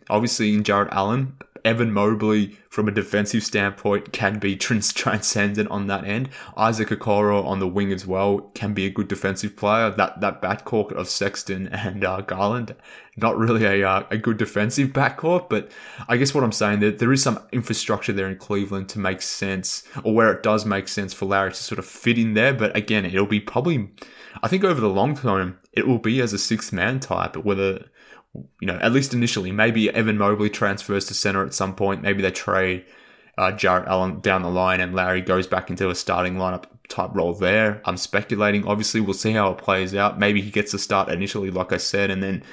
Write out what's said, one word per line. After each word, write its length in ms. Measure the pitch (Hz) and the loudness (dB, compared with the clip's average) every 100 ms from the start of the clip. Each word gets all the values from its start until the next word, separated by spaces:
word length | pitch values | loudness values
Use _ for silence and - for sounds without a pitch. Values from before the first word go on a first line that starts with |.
| - | -2
obviously 440 | 107 120 - 107 | 0 2 2 2
in 100 | 104 | 2
Jarrett 300 | 104 101 101 | 4 2 2
Allen. 440 | 98 98 123 135 - - - 113 | 0 0 0 -2 -6 -20 -4 0
Evan 280 | 117 117 | 2 2
Mobley, 640 | 101 104 110 107 107 101 - _ | 2 2 2 2 2 2 -4 _
from 200 | - 104 | -2 0
a 20 | |
defensive 500 | 104 95 104 101 113 | 0 0 0 0 -2
standpoint, 720 | - 104 98 - 104 101 - | -2 0 0 0 0 0 -2
can 260 | - 98 104 | -2 -2 0
be 200 | 101 95 | -2 -2
trans-, 340 | - 107 - | 0 0 0
<laughs> 0 | |
transcendent 760 | - - 104 - 110 101 104 101 | -2 -2 -2 -2 0 0 0 -2
on 180 | 101 98 | -2 -4
that 160 | 98 | -4
end. 240 | 90 107 135 - - - | -4 -4 -4 -8 -14 0
Isaac 320 | 110 110 107 | 0 2 -2
Okoro 560 | 107 - 104 104 101 78 | -2 2 2 4 2 0
on 140 | 95 | 0
the 80 | 92 | 0
wing 240 | 95 98 | 0 0
as 120 | 92 92 | -2 -2
well 460 | 92 101 101 - | 0 2 0 -2
can 200 | - 104 | -6 -4
be 120 | 101 98 | -2 -2
a 40 | |
good 180 | 98 98 | -2 -4
defensive 480 | 98 98 95 104 - | -2 -2 -2 -6 -2
player. 340 | 101 110 110 | 0 2 2
That, 300 | 98 95 - | 2 0 0
that 220 | 101 - | -4 -2
backcourt 500 | 92 107 - 113 101 | -4 -4 -2 -2 -2
of 160 | - 92 | -4 -6
Sexton 640 | - 98 - - 95 95 | -2 -2 -4 -6 -6 -6
and, 340 | 95 107 101 | -6 -6 -2
uh, 160 | 92 95 | -2 -2
Garland, 560 | 98 92 101 120 110 - - - - - | -6 -2 0 0 -4 -12 -20 -20 -20 -2
not 220 | 113 - | 0 2
really 260 | 113 113 | 2 4
a, 240 | 104 98 95 | 4 4 4
uh, 180 | 95 - | 2 0
a 60 | 110 | -2
good 180 | 117 107 | 0 0
defensive 540 | 110 101 107 143 135 | 0 0 0 0 0
backcourt, 580 | 135 139 - 160 175 180 | 2 0 0 0 0 0
but 240 | 107 - - - - - | -2 -4 -12 -20 -16 -2
I 80 | 120 | 2
guess 160 | 135 | 4
what 100 | 147 | 4
I'm 80 | 117 | 2
saying, 300 | - 104 104 | 2 2 4
that 180 | 104 104 | 2 2
there 140 | 120 | 2
is 100 | 135 | 2
some 180 | 135 104 - | 2 -2 -4
infrastructure 580 | 123 - 110 - 104 - | -6 -2 -4 -2 -2 -2
there 160 | 98 95 | -2 -4
in 100 | 95 | -6
Cleveland 520 | - 101 98 98 95 | -4 -2 -2 -4 -6
to 100 | 107 | -4
make 220 | 95 92 | -4 -4
sense, 640 | - - 98 95 92 - - - | -6 -6 -4 -4 -4 -8 -10 -6
or 100 | 113 | 0
where 200 | 110 113 | 4 6
it 100 | 92 | 4
does 220 | 110 107 107 | 2 2 2
make 240 | 98 95 | -2 -2
sense 240 | - 95 | -6 -6
for 140 | - 98 | -6 0
Larry 240 | 98 95 | 2 0
to 40 | - | -4
sort 240 | - 98 | -8 -8
of 60 | - | -10
fit 320 | - 120 117 | -4 0 2
in 160 | 113 | 2
there. 200 | 107 127 | 4 2
But 220 | 127 107 107 | 2 0 0
again, 300 | 104 107 90 | 0 0 2
it'll 200 | 95 101 | 2 2
be 140 | 104 | 2
probably, 500 | - 127 156 143 95 - - - - - | 0 -2 0 0 -2 -10 -20 -20 -20 -6
I 80 | 113 | -2
think 160 | 185 196 | 2 2
over 160 | 147 | 2
the 80 | 107 | 2
long 260 | 95 127 143 | 2 2 0
term, 440 | 127 95 92 92 _ | 0 0 0 -6 _
it 160 | - 127 | -2 2
will 120 | 117 | 2
be 200 | 110 131 | 2 2
as 140 | 120 | 0
a 40 | 101 | -2
sixth 360 | - 110 - | -2 -2 -2
man 260 | 92 101 131 | 0 0 0
type, 380 | - 90 87 - | -2 -4 -4 -4
whether, 480 | 101 98 98 95 - _ - - _ - - _ | -2 0 0 -2 -10 _ -20 -20 _ -18 -18 _
you 60 | 95 | -6
know, 140 | 87 | 0
at 100 | 113 | 2
least 220 | 131 135 | 2 2
initially, 380 | 123 120 107 92 | 0 0 0 -2
maybe 400 | 104 113 113 107 | 2 2 4 2
Evan 260 | - 110 104 | 2 0 2
Mobley 320 | 101 104 104 | 2 2 0
transfers 560 | - 104 98 - 98 - | 0 -2 -2 -2 -4 -2
to 80 | |
center 320 | 95 104 98 80 | -2 0 0 -2
at 80 | |
some 220 | - 95 95 | -2 -4 0
point. 260 | 98 98 | -2 0
Maybe 220 | 92 98 | 0 0
they 80 | 95 | 0
trade, 520 | - - 95 92 92 - - - - _ - | -2 -2 0 2 -2 -8 -20 -20 -20 _ -2
uh, 140 | 95 | -2
Jarrett 360 | 104 95 90 - | 2 2 2 2
Allen 340 | 92 92 82 | 0 0 0
down 200 | 98 92 | 0 0
the 80 | 87 | 0
line 320 | 90 92 92 | 0 2 2
and 140 | 90 92 | 0 0
Larry 260 | 92 92 | 0 0
goes 240 | 92 92 92 | 2 0 2
back 240 | 92 - | -2 -2
into 220 | 87 95 | -2 -2
a 20 | |
starting 440 | 87 - 90 90 92 | -2 -2 0 0 -2
lineup 280 | 92 90 - - _ | -2 -4 -8 -20 _
type 220 | - 92 | -6 -4
role 220 | 98 85 90 | 0 0 2
there. 440 | 90 107 110 104 - | 2 4 2 0 -4
I'm 100 | 90 | -4
speculating. 680 | - 101 - 104 104 104 101 | -2 -2 -2 0 2 2 0
Obviously, 360 | 104 107 113 | -2 0 0
we'll 120 | 101 | 0
see 200 | 95 107 | 0 0
how 180 | 110 98 | 2 2
it 80 | 90 | 0
plays 340 | - 95 95 | 0 0 0
out. 240 | 98 101 - | 0 0 2
Maybe 240 | 101 104 | 2 2
he 80 | 104 | 0
gets 240 | 104 101 | -2 -2
a 60 | 98 | -4
start 300 | - 98 95 | 0 0 0
initially, 420 | 85 98 107 98 | -2 -4 -4 -4
like 200 | 90 90 | -4 -2
I 60 | 90 | -2
said, 320 | - 104 101 | -2 0 0
and 140 | 95 | 0
then 180 | 98 92 - | -2 -4 -8